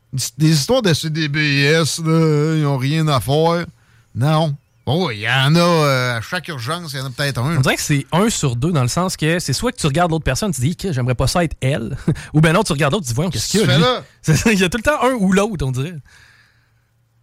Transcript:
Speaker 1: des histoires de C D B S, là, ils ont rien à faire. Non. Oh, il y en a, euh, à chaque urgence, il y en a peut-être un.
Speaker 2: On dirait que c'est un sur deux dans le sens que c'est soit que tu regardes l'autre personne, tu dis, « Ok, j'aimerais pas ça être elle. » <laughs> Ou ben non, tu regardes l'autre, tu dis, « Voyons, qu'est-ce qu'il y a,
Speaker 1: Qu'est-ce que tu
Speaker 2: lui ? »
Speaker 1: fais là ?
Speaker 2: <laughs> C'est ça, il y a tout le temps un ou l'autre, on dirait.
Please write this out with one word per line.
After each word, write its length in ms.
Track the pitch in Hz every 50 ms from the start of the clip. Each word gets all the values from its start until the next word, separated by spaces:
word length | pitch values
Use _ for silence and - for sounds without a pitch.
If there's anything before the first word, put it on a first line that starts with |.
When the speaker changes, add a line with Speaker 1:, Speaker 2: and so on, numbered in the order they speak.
| _ - - 127 - - -
Speaker 1:
des 140 | - 156 156
histoires 300 | 160 147 135 - 247 262
de 120 | 220 180 147
C 160 | - - 160
D 180 | 151 165 156 147
B 80 | 143
S, 600 | 156 151 147 139 143 139 143 160 165 160 - - -
là, 560 | 165 160 160 165 160 160 151 147 147 160 160
ils 80 | 156 151
ont 120 | 139 139
rien 300 | 123 127 139 156 160 156
à 120 | 151 143 123
faire. 460 | - 127 143 156 160 170 170 175 170 175 - _ _ _ _ _ _ _ -
Non. 420 | 110 131 156 160 156 165 151 143 - _ _ _ _ -
Oh, 240 | - 160 180 185 139
il 80 | 110 101
y 100 | 107 117
en 260 | 127 135 135 143 160
a, 40 | 170
euh, 580 | 170 175 170 160 151 143 135 127 127 123 120
à 40 | 113
chaque 260 | 107 - 180 180 -
urgence, 460 | 175 156 127 113 131 165 175 175 147 135
il 40 |
y 40 | 135
en 40 | 131
a 40 | 135
peut-être 280 | 120 - 143 139 127 123
un. 180 | 120 151 170
Speaker 2:
On 40 | 131
dirait 140 | 131 277 339
que 60 | -
c'est 240 | - - 147 139 - -
un 180 | 156 175 214 233
sur 260 | - - - 135 120
deux 160 | 120 127 175
dans 100 | 180 135
le 60 | 123 120
sens 260 | - 170 180 190 -
que 240 | - 151 156 170 180
c'est 140 | - - 131
soit 180 | - 220 247
que 60 | -
tu 100 | - -
regardes 240 | 147 135 170 180 170
l'autre 140 | 160 160 -
personne, 260 | 139 131 - 220 202
tu 80 | 151 127
dis, « 100 | 120 165 180 - -
Ok, 60 | 196
j'aimerais 240 | 143 127 120 127 123
pas 120 | - 135
ça 160 | 123 - 180 175
être 120 | 143 - -
elle. » 340 | 131 131 147 208 233 202 139 - - 175 - -
<laughs> 120 | - - -
Ou 80 | 151
ben 100 | 160 165
non, 120 | 165 208 220
tu 80 | -
regardes 220 | 160 139 156 139 175
l'autre, 120 | 220 147
tu 40 | 120
dis, « 40 | 113
Voyons, 140 | 131 175 185
qu'est-ce 180 | - 110 -
qu'il 120 | - - 208
y 20 | 208
a, 40 |
Speaker 1:
Qu'est-ce 100 | 131 127
que 60 | 156 233
tu 40 |
Speaker 2:
lui ? » 60 | 254 247
Speaker 1:
fais 60 | 190
là ? 40 | 131 - _
Speaker 2:
<laughs> 80 | _
C'est 140 | - 156 151
ça, 160 | - - 233
il 80 | 214 185
y 40 | 190
a 60 | 170
tout 80 | 226
le 60 | 233 -
temps 180 | 294 302 269 233
un 100 | 254 262
ou 180 | 233 190 190 185
l'autre, 320 | 196 202 226 208 143 143
on 60 | 131
dirait. 240 | 123 127 135 180 175 143 - - - - - _ _ _ _ _ _ _ _ _ _ _ _ _ _ _ _ _ _ _